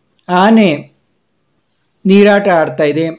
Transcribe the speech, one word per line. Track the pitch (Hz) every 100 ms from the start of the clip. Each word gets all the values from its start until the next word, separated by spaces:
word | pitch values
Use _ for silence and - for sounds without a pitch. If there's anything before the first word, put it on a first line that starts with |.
| _ _ -
ಆನೆ | 180 202 226 190 147 - _ _ _ _ _ _ _ _ _ _ _ 190
ನೀರಾಟ | 202 202 202 202
ಆಡ್ತಾ | 165 151 139
ಇದೆ | 151 147 165